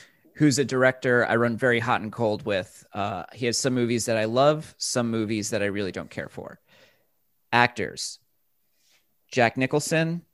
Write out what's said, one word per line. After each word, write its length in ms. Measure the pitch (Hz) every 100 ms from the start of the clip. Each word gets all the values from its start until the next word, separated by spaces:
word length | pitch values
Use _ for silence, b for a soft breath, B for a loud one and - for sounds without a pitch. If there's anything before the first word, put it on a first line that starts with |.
| b b _
who's 240 | - 151 135
a 60 |
director 600 | 123 131 127 131 131 120
I 120 | 113 117
run 200 | 120 113
very 220 | 127 117
hot 220 | 117 107
and 100 | 104
cold 340 | 101 113 107
with. 400 | 107 98 90 - -
Uh, 340 | - 101 95 -
he 140 | - 120
has 100 | 113
some 160 | 135
movies 320 | 127 120 117 107
that 100 | 110
I 80 |
love, 500 | 110 120 143 156 156 -
some 320 | - 127 117
movies 420 | 113 107 110 101
that 120 | 110
I 40 | 101
really 260 | 101 98
don't 180 | 90 69
care 180 | - 71
for. 300 | - - - b b b b b b _ _ _
Actors, 680 | 120 120 - 87 - - - _ _ _ _ _ _ _ _ _ _ _
Jack 260 | - 113 127
Nicholson, 680 | 131 147 - 160 165 170 -